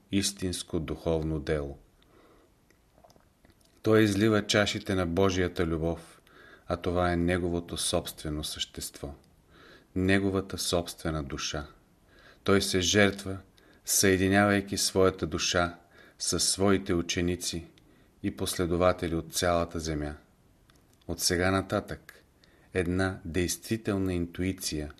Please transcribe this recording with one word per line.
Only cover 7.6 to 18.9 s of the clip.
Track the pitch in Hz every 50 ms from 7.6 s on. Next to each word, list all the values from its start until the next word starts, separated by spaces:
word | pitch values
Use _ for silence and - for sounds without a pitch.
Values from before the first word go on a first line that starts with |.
| 85 - 85
собствено | 82 - - - 85 - - - - - 80 76 78 76
същество, | - - - - - - - - - - - - 71 71 - - _ _ _ _ _ - - - - - - - _ -
неговата | 95 92 95 98 98 98 98 95 95 92 - -
собствена | 90 - - 92 87 85 - - - - 82 80 78 71
душа. | 67 76 73 - - - 76 73 - - - _ _ _ _ _ _ _ - - - - _ -
Той | - 98 98
се | - - - 92
жертва, | 90 85 - 104 101 98 95 - - 95 92 95 - - _ _ _ - - _ _
съединявайки | - - - - 95 95 92 95 95 98 101 104 104 101 101 98 98 101
своята | 95 - - - 95 95 92 92 - 87
душа | 78 87 82 - - - 90 87 85 85 - - _ - - - - _ -
със | - - 90 85 - -
своите | - - 95 101 98 95 98 - 90
ученици | 85 85 - - 92 87 87 90 87 - - 92 85 80 - - _ _ _ _ _ _ _ _ _ -
и | 101 101
последователи | - 98 - - - 92 82 87 85 90 90